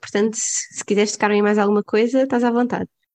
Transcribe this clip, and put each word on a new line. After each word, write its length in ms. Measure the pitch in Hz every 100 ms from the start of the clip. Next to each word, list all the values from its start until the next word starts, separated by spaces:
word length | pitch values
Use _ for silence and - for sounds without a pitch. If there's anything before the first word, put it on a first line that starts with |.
portanto, 340 | - 202 220 214
se, 400 | - - - -
se 80 |
quiseres 280 | - 208 208
tocar 200 | - 208
em 100 | 208
mais 160 | 208 208
alguma 240 | 202 208
coisa, 400 | 202 214 233 262
estás 220 | 269 254
à 60 | 240
vontade. 360 | 233 247 180 - _ _